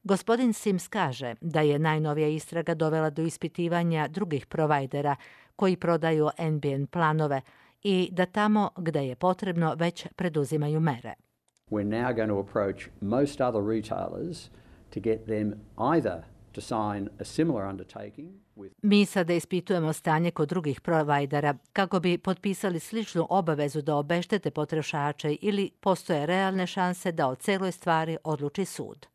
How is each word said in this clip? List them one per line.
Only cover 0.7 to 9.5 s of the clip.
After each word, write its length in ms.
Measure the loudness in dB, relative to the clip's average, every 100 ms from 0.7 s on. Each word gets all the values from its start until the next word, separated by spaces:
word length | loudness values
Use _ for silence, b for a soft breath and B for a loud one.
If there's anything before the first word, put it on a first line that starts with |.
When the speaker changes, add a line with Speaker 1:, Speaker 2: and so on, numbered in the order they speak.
| 0 -2
Speaker 1:
kaže 460 | -2 -2 -2 -6 -6
da 200 | -2 2
je 180 | 4 4
najnovija 500 | 2 2 0 0 0
istraga 460 | 0 -4 -4 -2
dovela 360 | 0 2 2 0
do 120 | 0
ispitivanja 840 | -4 -4 -8 -4 0 2 2 2 0
drugih 380 | -2 -2 -2 -2
provajdera 720 | 0 2 2 0 -2 0 -2 B B B 0
koji 200 | 2 2
prodaju 540 | 2 2 2 2 2 0
N 220 | -2 0
B 80 | 0
N 180 | -2 -2
planove 540 | 2 2 2 0 -2 b b b b
i 260 | 0 2 2
da 140 | 0 0
tamo 440 | 2 4 4 2 -2
gde 300 | -2 -2 -2
je 100 | 0
potrebno 580 | 0 0 -2